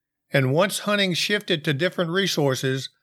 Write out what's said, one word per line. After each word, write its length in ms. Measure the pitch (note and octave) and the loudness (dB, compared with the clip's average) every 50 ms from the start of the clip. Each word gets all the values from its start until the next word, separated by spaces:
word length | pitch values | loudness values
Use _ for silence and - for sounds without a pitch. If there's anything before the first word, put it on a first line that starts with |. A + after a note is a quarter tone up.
| _ _ _ _ _ _ | _ _ _ _ _ _
And 220 | - C#3+ C3+ B2+ C3+ | 0 2 2 2 2
once 260 | D#3+ G3 G#3 - - | 2 2 0 -2 -4
hunting 360 | - G3+ G#3 G3+ G3 F#3 E3+ | -2 -2 0 0 0 0 0
shifted 500 | - - - G#3 G#3 G#3 - F3+ D#3 C#3+ | -2 -2 -2 -2 -2 0 -2 -2 0 0
to 80 | E3 D3+ | -2 0
different 380 | C3 F3 F#3 - - F3+ D#3+ | 0 0 -2 0 -2 -2 0
resources, 800 | E3+ F#3+ G3 F3 - E3 D3 C#3 C3 - - C3 C3 C3+ C3 - - _ | 0 0 0 0 0 0 2 2 0 0 -2 -2 -2 -4 -6 -10 -16 _